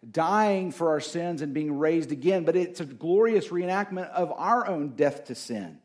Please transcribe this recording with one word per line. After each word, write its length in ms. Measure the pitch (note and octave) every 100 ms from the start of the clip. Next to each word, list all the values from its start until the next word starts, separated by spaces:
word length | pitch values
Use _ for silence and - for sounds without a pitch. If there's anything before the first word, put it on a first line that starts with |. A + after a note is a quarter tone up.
| A#2
dying 600 | G#2 D#3+ G#3 G#3+ G3 F#3
for 180 | - E3
our 100 | D3+
sins 420 | D3 E3+ F3 E3
and 120 | D3+
being 260 | C#3 D3+ C#3+
raised 320 | D#3 E3 C#3+
again, 320 | C#3 D3 F#3+
but 140 | E3 F3+
it's 240 | F3 -
a 40 | D3+
glorious 600 | B2 D#3+ F#3+ A3+ G#3+ -
reenactment 640 | F3 F3+ F#3 G3+ F#3 F3+
of 240 | - E3+ -
our 320 | F3+ A#3+ A3+
own 220 | E3+ C#3+ A#2
death 280 | D3 C#3 -
to 100 | A#2+
sin 440 | - A2+ F2+ D2+